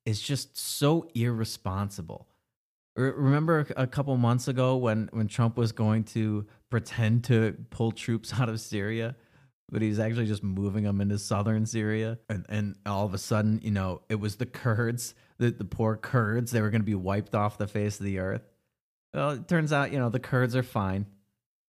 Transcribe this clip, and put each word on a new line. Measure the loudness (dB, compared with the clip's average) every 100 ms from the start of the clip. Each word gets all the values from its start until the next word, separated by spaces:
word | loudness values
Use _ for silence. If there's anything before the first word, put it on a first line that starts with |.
| -4
is | -4
just | -2 -4 -6 -10
so | -8 0 2 2 0 -2
irresponsible. | 0 0 -4 -6 -4 -4 -4 -6 -12 -12 -16 _ _ _ _ _ _
Re-, | -2 -2
remember | 2 4 4 4 2 0 -2
a, |
a | -2
couple | -2 0 2
months | 4 4 2
ago | 0 2 2
when, | 2 0 0
when | -2 -2
Trump | 2 2 2
was | 0
going | 2 2 2
to | 0 -2 0 -2 -4 _ -4
pretend | -4 -2 0 4 4
to | 4 4 4 0 -8
pull | -2 -2
troops | -2 -2 -2 -2
<laughs> | -2
out | 0
of | -2
Syria, | -4 -4 -2 -2 -4 -8 _ _ _ _ -6
but | 0
he's | 0 2
actually | 0 0 0
just | 0
moving | -2 0 0 0
them | 2 2
into | 2 0
southern | 0 0 2 2 0
Syria? | 0 0 0 -2 -6 -6
And, | -6 -4
and | -4 -4 -6 -4
all | -2 -2
of |
a | -4
sudden, | 0 2 2 2
you | 0
know, | 0 -2 -4 -4
it | -2
was | -2 -4
the | -8
Kurds, | -4 0 0 0 -2 -6 -14 _ -2
the, | -2
the | 0
poor | -6 -2 0 -2
Kurds, | 0 2 2 0 0
they | 0
were | 2
gonna | 2
be | 0 0
wiped | 0 -2 0
off | 0 0 -2
the | -4
face | -2 -2 -2
of |
the | -4 -2
earth. | -2 -4 -8 _ _ _ _ _ _
Well, | -2 -2
it | -2 0
turns | 2 2
out, | 2 0
you | 0
know, | 0
the | 0
Kurds | 0 0 2 0
are |
fine. | -2 -2 0 -2 -4 -10 _ _ _ _ _